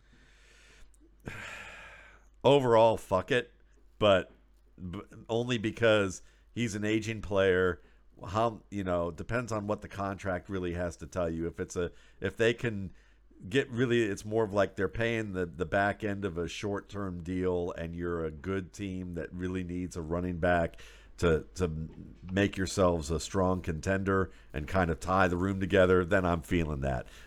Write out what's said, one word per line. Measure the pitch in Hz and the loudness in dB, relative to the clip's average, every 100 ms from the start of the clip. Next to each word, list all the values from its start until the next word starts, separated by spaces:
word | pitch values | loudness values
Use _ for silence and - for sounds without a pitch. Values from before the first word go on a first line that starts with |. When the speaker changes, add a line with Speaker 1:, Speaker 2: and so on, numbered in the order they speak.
| _ - _ _ _ - - - - _ _ _ - | _ -20 _ _ _ -20 -20 -20 -20 _ _ _ -16
Speaker 1:
it. | - | -14
Speaker 2:
<sighs> | - - - - - - - - _ - | -14 -14 -16 -18 -20 -20 -20 -20 _ 2
Overall, | 120 143 127 113 113 101 | 6 6 6 8 6 4
fuck | - 92 - | 0 0 2
it. | 127 - _ _ _ - - | 0 -2 _ _ _ -12 2
But, | 107 95 - - _ _ _ - | 6 6 2 -12 _ _ _ -14
but | 90 95 - 110 107 | -12 -12 -12 -14 -4
only | 113 120 120 | -2 0 0
because | 110 - 113 107 95 90 - _ _ | -2 2 4 6 4 -4 -16 _ _
he's | 110 117 107 | -4 -4 -2
an | 107 | 0
aging | 113 110 110 | 0 0 -8
player. | 92 98 95 90 92 - - _ _ - - | -2 2 4 4 2 0 -10 _ _ -18 -6
How, | 107 117 104 - | 0 0 -2 -10
you | 101 | -6
know, | 92 87 85 | -2 0 -2
depends | 80 90 117 113 | -6 -4 -4 -4
on | 110 104 | -6 -4
what | 104 | -6
the | - | -6
contract | 101 98 98 98 90 - | -8 -6 -6 -6 -6 -6
really | 95 90 | -6 -4
has | 87 87 - | -4 -6 -6
to | 80 | -8
tell | 92 85 | -4 -2
you. | 82 82 | -2 -4
If | - | -6
it's | - 92 | -8 -4
a, | 87 - - - | -6 -6 -20 -8
if | 98 - | -6 2
they | 113 | 2
can | 117 120 104 92 - _ _ - - 92 | 2 -2 -4 -8 -12 _ _ -20 -18 -4
get | 135 123 | -2 -2
really, | 120 127 117 | 0 2 2
it's | 107 101 107 | 2 -2 -4
more | 110 | -2
of | 107 | 0
like | 101 95 - | 2 0 0
they're | 92 | -2
paying | - 113 113 107 | 0 -2 -2 -4
the, | 92 87 | -4 -4
the | 71 80 | -4 -2
back | 98 101 98 | 0 0 0
end | 107 98 98 | -4 -4 -4
of | 82 | -4
a | 82 | -6
short-term | - 104 101 - 101 95 87 | -6 -6 -6 -6 -8 -8 -8
deal, | 82 92 92 87 87 - | -6 -2 0 0 -2 -6
and | 82 85 | -8 -6
you're | 87 85 80 | -4 -2 -4
a | |
good | 76 90 95 87 | -6 -6 -6 -6
team | - 98 92 90 85 | -10 -8 -8 -8 -8
that | - | -8
really | 90 90 92 | -6 -6 -4
needs | 87 87 87 90 | -6 -6 -6 -8
a | |
running | 78 87 90 87 | -4 -2 -2 0
back | 87 85 82 - - - - - | 2 4 2 -4 -20 -20 -18 0
to, | 85 78 - - | 2 2 0 -4
to | 87 78 80 - - - 87 | -4 -4 -8 -12 -18 -16 -4
make | 95 101 98 | 0 0 0
yourselves | 90 - 90 87 76 | -2 2 4 4 -2
a | 80 | -4
strong | - 98 92 92 | -2 0 2 0
contender | 90 78 95 98 98 98 92 - - | -2 -4 0 0 2 0 0 -6 -10
and | 73 71 | -8 -2
kind | 92 85 | 0 2
of | 78 | 0
tie | 87 95 92 | 0 4 4
the | 87 | 2
room | 95 95 | 0 -2
together, | 92 95 92 92 85 | 2 4 6 6 4
then | 98 90 | 2 2
I'm | 87 | 0
feeling | - 87 76 69 | 0 0 0 -2
that. | 67 62 - - | -2 -2 -4 -14